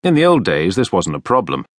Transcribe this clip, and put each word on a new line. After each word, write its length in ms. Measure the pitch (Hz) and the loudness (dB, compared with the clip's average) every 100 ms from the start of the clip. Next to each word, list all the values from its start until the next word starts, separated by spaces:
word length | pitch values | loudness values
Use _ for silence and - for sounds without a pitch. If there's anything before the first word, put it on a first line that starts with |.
In 120 | 180 | 0
the 100 | 151 | 2
old 180 | 175 165 | 4 2
days, 320 | 90 73 82 | 2 0 0
this 160 | 98 123 | -2 -2
wasn't 260 | 92 82 73 | -2 -2 -8
a 40 | |
problem. 460 | - 127 87 67 64 | -2 -2 -2 -8 -8